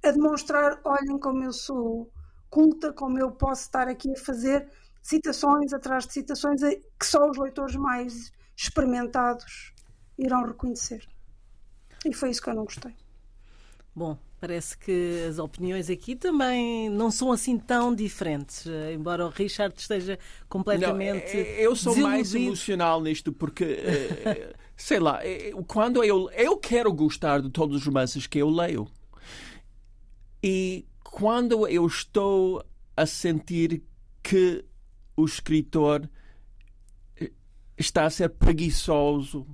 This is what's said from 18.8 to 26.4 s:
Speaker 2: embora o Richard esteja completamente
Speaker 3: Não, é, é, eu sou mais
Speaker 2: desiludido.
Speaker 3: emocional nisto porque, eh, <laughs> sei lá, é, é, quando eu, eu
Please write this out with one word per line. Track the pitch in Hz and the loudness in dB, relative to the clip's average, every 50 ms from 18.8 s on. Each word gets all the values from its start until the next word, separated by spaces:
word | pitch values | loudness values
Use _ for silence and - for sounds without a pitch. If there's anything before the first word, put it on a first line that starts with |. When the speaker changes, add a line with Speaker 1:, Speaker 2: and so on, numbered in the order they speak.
| 156 156 165 | -6 -6 -6
Speaker 2:
embora | 156 156 175 175 170 175 | -6 -4 -4 -2 -2 -2
o | 170 | -4
Richard | 165 - 196 202 - - 208 196 - - | -2 -2 -4 -4 0 -2 -2 -2 -2 -6
esteja | - - 220 196 180 185 196 180 - - - - - - | -6 -4 -4 -4 -2 -4 -8 -8 -10 -18 -18 -20 -18 -6
completamente | - 190 185 208 202 175 185 180 190 196 196 202 202 190 - 180 202 | -4 -4 0 2 2 2 2 0 0 -2 -2 -4 -4 -4 -6 -4 -2
Speaker 3:
Não, | 202 | -2
é, | 185 214 214 208 | -2 -2 0 2
é, | 220 | 4
eu | 226 254 | 4 4
sou | - - 247 233 254 | 2 2 2 4 4
mais | 294 277 262 269 233 | 4 4 4 2 0
Speaker 2:
desiludido. | 190 196 240 247 247 | 0 0 0 0 0
Speaker 3:
emocional | 214 170 - - 196 180 175 165 165 165 | -2 -4 -2 -4 0 2 4 4 4 2
nisto | 160 156 156 151 - - 147 | 2 -2 -2 -2 -2 -6 -4
porque, | - 165 147 - - 180 | -4 -6 -6 -2 -2 -2
eh, | 160 139 - - - 175 139 135 - 170 - - 226 208 - - - - - - | -2 -2 -2 0 0 0 0 0 -2 -6 -4 -2 -2 -2 -2 -6 -14 -16 -20 -20
<laughs> | - - - | -20 -20 -14
sei | - - 302 208 | -2 0 2 4
lá, | 165 156 139 - - | 4 4 2 0 -4
é, | 190 190 165 - 208 | -6 -8 -6 -8 -10
é, | 208 - 180 - | -8 -10 -10 -4
quando | - 220 214 240 247 240 233 | 2 2 2 4 4 4 4
eu, | 208 202 190 190 185 | 6 4 4 2 0
eu | - 202 | 2 2